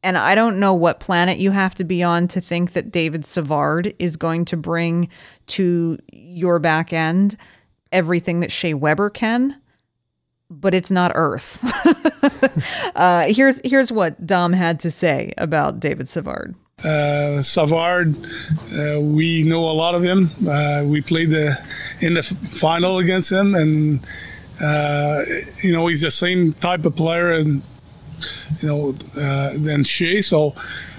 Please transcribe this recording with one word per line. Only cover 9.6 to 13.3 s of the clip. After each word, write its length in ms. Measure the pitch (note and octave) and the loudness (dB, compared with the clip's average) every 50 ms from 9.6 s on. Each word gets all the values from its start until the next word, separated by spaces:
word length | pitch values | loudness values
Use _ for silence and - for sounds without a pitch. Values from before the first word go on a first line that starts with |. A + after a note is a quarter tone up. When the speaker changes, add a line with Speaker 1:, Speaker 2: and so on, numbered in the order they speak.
| _ _ _ _ _ _ _ _ _ _ _ _ _ _ _ _ _ _ | _ _ _ _ _ _ _ _ _ _ _ _ _ _ _ _ _ _
Speaker 1:
but 240 | F3 C#3+ C3+ G3 F3 | -20 -2 0 2 2
it's 180 | F#3 F3+ - | 2 0 2
not 180 | G3 F3+ F3+ F3 - | 2 2 2 2 2
Earth. 480 | - E3 D3 G#2 - - - - - - B3 - | 2 0 0 0 -4 -8 -10 -12 -8 -6 -6 -6
<laughs> 0 | - - E4+ E4 - - E4 - - - C#4+ - - - C4 - D#3+ - - - F5 C#5+ G4 - | 0 2 2 2 4 0 -2 0 2 0 0 2 2 0 0 0 -2 -4 -4 -6 -6 -6 -6 0
Uh, 320 | - E3+ F3+ F3+ E3+ D#3+ | 4 4 4 6 4 4
here's, 320 | C#3+ | 2